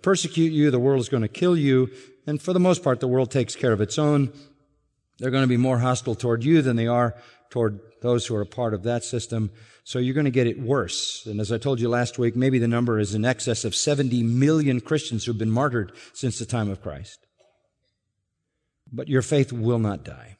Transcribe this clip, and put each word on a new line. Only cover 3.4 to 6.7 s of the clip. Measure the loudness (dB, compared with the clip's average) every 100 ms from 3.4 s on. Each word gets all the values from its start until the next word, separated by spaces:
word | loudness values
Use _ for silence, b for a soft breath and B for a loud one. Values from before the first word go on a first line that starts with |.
| -2 -2
care | 0
of | 2
its | 0 0
own. | 2 2 0 B B _ _ _ _ _ _ _
They're | -2
gonna | 2 2
be | 4
more | 4 2
hostile | 2 0 -2
toward | -2 0 0
you | 4 4
than | 4